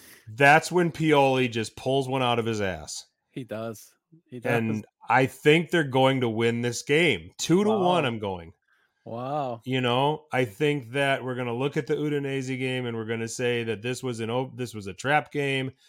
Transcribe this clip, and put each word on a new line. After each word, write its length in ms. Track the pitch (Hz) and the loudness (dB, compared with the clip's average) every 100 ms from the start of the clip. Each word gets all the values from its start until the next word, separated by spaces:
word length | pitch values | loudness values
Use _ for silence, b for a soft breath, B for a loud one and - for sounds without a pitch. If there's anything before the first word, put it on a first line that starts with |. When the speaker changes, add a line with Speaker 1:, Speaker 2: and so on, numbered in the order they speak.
| B B - | B B -14
Speaker 1:
that's 420 | 110 139 156 - | 4 8 8 4
when 220 | 175 170 | 2 0
Pioli 580 | - 160 143 135 131 127 | 2 4 6 6 4 0
just 240 | 113 107 | -2 -6
pulls 320 | - 131 135 127 | -6 -2 -2 -2
one 160 | 131 | 0
out 160 | 123 117 | 2 2
of 60 | |
his 160 | 113 107 | 0 -2
ass. 460 | 98 82 73 - - _ _ | -2 -4 -8 -14 -16 _ _
Speaker 2:
He 140 | - | -14
does. 500 | 120 107 113 107 - _ _ 160 _ | -10 -8 -8 -12 -18 _ _ -20 _
He 140 | 123 | -8
does. 120 | 120 | -2
Speaker 1:
And 320 | 120 113 110 - _ - | 0 0 -2 -6 _ 0
I 160 | 123 | 2
think 460 | 131 - 147 160 165 | 2 2 4 4 4
they're 140 | 175 | 0
going 360 | 143 131 131 135 | 2 4 4 4
to 80 | 120 | 0
win 320 | 110 117 117 | 2 0 0
this 220 | 120 113 | -2 -4
game. 480 | - 147 170 95 85 - | 0 2 2 0 -6 -8
Two 260 | - 175 | 2 4
to 60 | 214 | 4
one, 100 | 214 180 175 | 2 2 2
Speaker 2:
Wow. 60 | 139 | 0
Speaker 1:
I'm 100 | 113 | -2
going. 340 | 101 92 82 - _ _ _ _ 113 | -6 -8 -12 -20 _ _ _ _ -12
Speaker 2:
Wow. 560 | 113 127 147 131 117 | -10 -6 -4 -4 -6
Speaker 1:
You 160 | 127 131 | -4 0
know, 440 | 123 123 143 151 - | 2 2 2 0 -2
I 140 | 127 | -2
think 480 | 123 98 151 147 113 | -2 0 0 0 -4
that 320 | 135 139 135 | -2 0 0
we're 100 | 123 | -2
gonna 200 | 123 123 | -4 -4
look 240 | 120 143 156 | -2 -2 -4
at 80 | 143 | -2
the 80 | 147 | -2
Udinese 600 | 151 143 139 135 131 131 | -2 -2 -2 -4 -4 -4
game 260 | 131 127 | -4 -4
and 100 | 120 | -4
we're 120 | 113 110 | -6 -6
gonna 200 | 113 113 | -4 -6
say 380 | - 123 120 | -2 -2 0
that 160 | 113 104 | -2 -4
this 220 | 120 127 | -6 -6
was 180 | 131 113 | -6 -4
an 80 | 110 | -2
o-, 240 | 123 131 | -2 -4
this 200 | 117 123 | -6 -8
was 120 | 110 98 | -8 -12
a 60 | |
trap 400 | 90 127 147 143 | -6 0 2 0
game 400 | 147 139 135 131 b | -2 -2 -2 -4 b